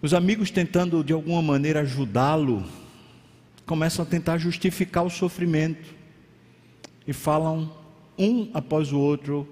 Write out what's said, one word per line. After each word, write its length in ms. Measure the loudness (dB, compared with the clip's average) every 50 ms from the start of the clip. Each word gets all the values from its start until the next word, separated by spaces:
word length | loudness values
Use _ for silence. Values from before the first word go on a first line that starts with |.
Os 120 | 0 2 2
amigos, 360 | 4 4 4 2 2 0 0
tentando 540 | 2 0 0 2 2 2 2 2 2 0 2
de 80 | 2
alguma 300 | 0 -2 0 0 0 0
maneira 400 | 2 2 2 2 2 2 2 2
ajudá-lo, 840 | 0 0 -2 -2 -4 -2 0 2 2 4 4 2 2 2 0 0 -2 -8 -12 -18 -20 -20 -20 -20 -20 -20 -20 -20 -20 -20 -20 -20 -20 -20 _ -20 -6
começam 380 | -4 -2 0 0 0 0 -2 -2
a 40 | -2
tentar 300 | -2 -2 0 0 -2 0
justificar 680 | 0 -2 -4 0 -2 -2 0 0 -4 -2 0 0 0
o 40 | 0
sofrimento 840 | -2 -2 -2 -2 -2 -2 -2 0 2 2 0 0 -2 -6 -12 -20 -20 -20 -20 -20 -20 -20 -20 -20 -20 _ _ -20 -20 _ _ _ -20 _ _ -20 _ _ -8
e 60 | -8
falam 580 | -8 -4 0 0 0 2 2 0 -2 -2 -4 -6 -8 -14 -20 -20 -20 -20 -20 -20 _ 0
um 320 | 2 2 2 2 -2 -2 -4
após 400 | -6 -4 0 0 0 0 2 0
o 40 | 2
outro 500 | 2 2 2 0 -2 -4 -4 -4 -4 -8